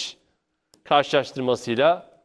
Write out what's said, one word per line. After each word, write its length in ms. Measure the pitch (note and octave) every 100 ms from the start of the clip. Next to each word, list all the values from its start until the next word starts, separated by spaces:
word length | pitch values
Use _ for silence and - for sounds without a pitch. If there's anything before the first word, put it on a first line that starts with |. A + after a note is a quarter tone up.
| - - _ _ _ _ _ _
karşılaştırmasıyla 1300 | - D3 C3+ C#3+ B2+ C3 B2+ A#2+ - A#2 D#3 F3+ - _